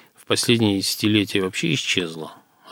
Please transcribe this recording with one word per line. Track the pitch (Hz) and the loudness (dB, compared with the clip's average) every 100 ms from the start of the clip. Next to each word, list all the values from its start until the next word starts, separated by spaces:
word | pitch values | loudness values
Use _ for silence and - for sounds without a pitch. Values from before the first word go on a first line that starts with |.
| - | -20
в | _ | _
последние | - 113 - 117 110 98 | -4 0 2 4 4 2
десятилетия | 90 - 107 107 98 101 | -2 -2 2 2 2 0
вообще | 92 - 170 | -2 -2 -2
исчезло. | 143 - - 87 82 78 - _ _ - | -2 -2 -2 -4 -8 -12 -16 _ _ -16